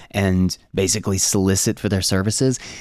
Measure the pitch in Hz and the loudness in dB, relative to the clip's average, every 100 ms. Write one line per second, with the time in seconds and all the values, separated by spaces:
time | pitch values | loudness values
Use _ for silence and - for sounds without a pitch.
0 | - 101 98 92 92 - _ 98 95 107 | -8 0 2 4 2 -2 _ -2 0 0
1 | 101 95 - 101 95 95 113 104 101 95 | -2 -2 0 2 2 2 0 -2 0 0
2 | - 95 104 - 131 123 - - | 0 0 0 0 0 0 -6 -16